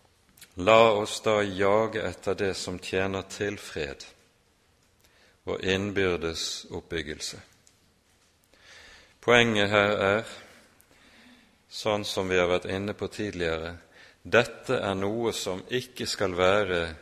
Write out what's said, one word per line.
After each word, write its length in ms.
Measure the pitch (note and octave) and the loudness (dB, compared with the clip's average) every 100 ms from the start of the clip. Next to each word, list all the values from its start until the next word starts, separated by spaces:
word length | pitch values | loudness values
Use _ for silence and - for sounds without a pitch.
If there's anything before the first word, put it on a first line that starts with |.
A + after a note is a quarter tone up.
| _ _ _ _ - - | _ _ _ _ -16 -2
«La 340 | F#2+ A2 A2+ G#2 | 6 8 8 6
oss 240 | G#2+ - | 0 -4
da 160 | A2 G#2+ G#2 | 0 2 0
jage 560 | F#2 G2 G#2+ A2 G#2+ | 0 2 4 2 -2
etter 320 | F#2 F2+ - | -6 -6 -4
det 220 | F#2+ G2+ F2+ | -2 -2 -4
som 240 | - F2+ | -8 -10
tjener 400 | - F#2+ F#2+ F#2+ F2+ | -4 -2 -2 -4 -8
til 240 | - G#2 | -8 -6
fred 480 | G2+ - - C#2+ C2+ - - _ _ _ _ _ _ _ _ _ _ _ _ - | -6 -10 -8 -8 -10 -18 -20 _ _ _ _ _ _ _ _ _ _ _ _ -8
og 160 | F#2 | -4
innbyrdes 1040 | F#2 F#2+ G2+ G2 F#2 F2 E2 D#2+ - - - | 0 0 0 0 0 0 -4 -6 -8 -10 -12
oppbyggelse.» 640 | F2+ - E2+ D2 D#2 - - - _ _ _ _ _ _ _ _ _ _ _ - - - - _ _ | -14 -8 -8 -8 -10 -12 -14 -20 _ _ _ _ _ _ _ _ _ _ _ -20 -20 -20 -20 _ _
Poenget 480 | - A#2+ A#2 G#2+ G2+ | 4 6 6 2 4
her 260 | G#2 G2+ G2+ G2 | 4 4 2 2
er, 260 | G#2 A2+ - - - _ _ _ _ _ - - - _ _ _ | 0 -2 -14 -20 -20 _ _ _ _ _ -20 -20 -20 _ _ _
sånn 320 | - A2 G#2 | -6 -2 -2
som 220 | G2+ - F#2 | -2 -4 0
vi 160 | F#2 | 2
har 80 | F2+ | 2
vært 160 | F2+ F#2+ | 0 -2
inne 320 | F#2+ G2+ G2 | -6 -6 -6
på 80 | G2 | -8
tidligere, 680 | - G#2 F2+ E2+ D#2+ E2 F2 - - - _ | -6 -8 -4 -4 -4 -6 -12 -18 -20 -20 _
dette 540 | F2+ A2 B2 - - A#2+ | 2 4 4 -2 -4 -2
er 160 | G2 | -2
noe 380 | F#2+ G2 A2+ A#2 | -2 -2 -2 -2
som 300 | G2 - F#2 - | -4 -6 -8 -6
ikke 400 | B2 A#2+ - A2+ | -6 -6 -8 -8
skal 320 | - G2 F2 | -2 -2 2
være, 560 | F#2 G2+ G2 F2 E2+ D#2+ | 4 4 2 0 -2 -8